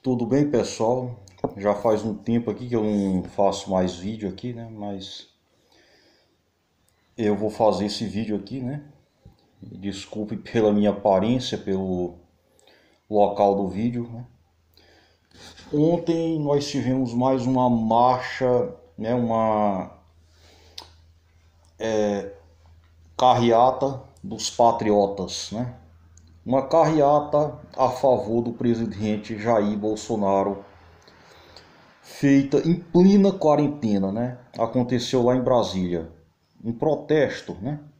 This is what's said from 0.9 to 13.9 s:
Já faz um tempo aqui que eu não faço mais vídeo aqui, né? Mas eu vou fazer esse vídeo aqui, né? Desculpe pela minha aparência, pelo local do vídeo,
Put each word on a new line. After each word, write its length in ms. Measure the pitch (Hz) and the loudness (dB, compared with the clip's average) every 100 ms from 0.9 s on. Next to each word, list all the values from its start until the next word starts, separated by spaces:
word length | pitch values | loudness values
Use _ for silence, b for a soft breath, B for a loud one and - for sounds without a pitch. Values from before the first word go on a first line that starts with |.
| 127 123 120 - - - 101 | -2 -6 -14 -20 -8 -8 -4
Já 180 | 101 | -2
faz 300 | 101 117 107 | 0 2 0
um 100 | 110 | -2
tempo 380 | 104 - 117 117 | -6 -2 0 0
aqui 160 | 101 123 | -6 -4
que 80 | 117 | -2
eu 80 | |
não 400 | 107 104 98 92 | 0 0 0 -2
faço 480 | 90 - 98 98 - | -4 0 0 0 -2
mais 240 | 92 92 87 | 0 0 -4
vídeo 320 | 95 110 101 | -10 -8 -8
aqui, 240 | 87 123 | -8 -12
né? 180 | 113 113 | -12 -14
Mas 600 | 110 101 98 95 - - _ _ b b b b b b b b b _ _ _ _ _ _ _ - | -12 -12 -12 -14 -18 -20 _ _ b b b b b b b b b _ _ _ _ _ _ _ -4
eu 200 | 107 101 | -2 0
vou 120 | 107 | -2
fazer 360 | - 110 92 104 | 2 2 2 -2
esse 180 | - | -4
vídeo 320 | 107 98 107 104 | -6 -6 -4 -6
aqui, 240 | - 135 | -6 -10
né? 240 | 123 143 - _ _ _ - _ _ _ | -8 -10 -14 _ _ _ -20 _ _ _
Desculpe 760 | 101 95 98 95 - 107 107 113 | -20 -10 -10 -10 -12 -10 -8 -8
pela 380 | - 117 107 | -4 2 2
minha 160 | 104 104 | 4 2
aparência, 680 | 98 110 95 107 127 123 104 | 2 2 2 2 0 -2 -6
pelo 580 | - 95 95 92 175 - _ _ _ b b b b b _ | -4 -4 -2 -2 -4 -8 _ _ _ b b b b b _
local 460 | 107 101 104 101 98 | 2 2 4 2 2
do 140 | 95 | -2
vídeo, 400 | 90 120 | -2 -4